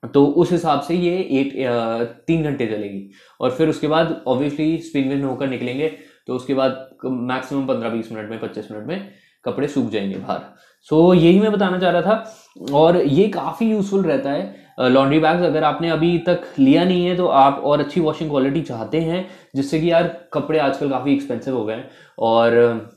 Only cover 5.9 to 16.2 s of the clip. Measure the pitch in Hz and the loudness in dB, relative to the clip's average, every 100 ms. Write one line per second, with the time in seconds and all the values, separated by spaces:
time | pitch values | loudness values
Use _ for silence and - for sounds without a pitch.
5.9 | 147 - _ - 123 127 135 131 - - | -6 -20 _ -10 -8 -4 0 0 -2 -14
6.9 | _ 127 127 123 131 - 139 135 127 113 | _ -8 -6 -4 -6 -4 -6 -2 -2 -2
7.9 | 113 110 110 107 113 110 107 104 107 113 | -6 -8 -12 -12 -10 -10 -10 -12 -12 -10
8.9 | 185 196 _ _ _ - 117 147 139 117 | -10 -10 _ _ _ -8 -4 -4 -2 -2
9.9 | 107 98 95 95 82 - _ _ _ _ | -2 -4 -8 -8 -8 -10 _ _ _ _
10.9 | 156 170 180 165 185 220 202 196 180 180 | 4 6 6 6 6 4 0 0 0 0
11.9 | 175 180 226 - - _ - 87 143 160 | 0 0 -2 -4 -18 _ -16 -2 4 4
12.9 | 175 139 139 208 190 151 - 226 214 196 | 4 4 4 2 0 -6 -2 0 0 0
13.9 | 196 175 139 139 147 196 - - - 127 | 0 2 0 -2 -4 -6 -12 -20 -2 4
14.9 | 127 135 151 156 175 175 151 156 147 170 | 4 4 4 2 2 2 2 0 -2 -2
15.9 | 156 170 170 | 0 2 0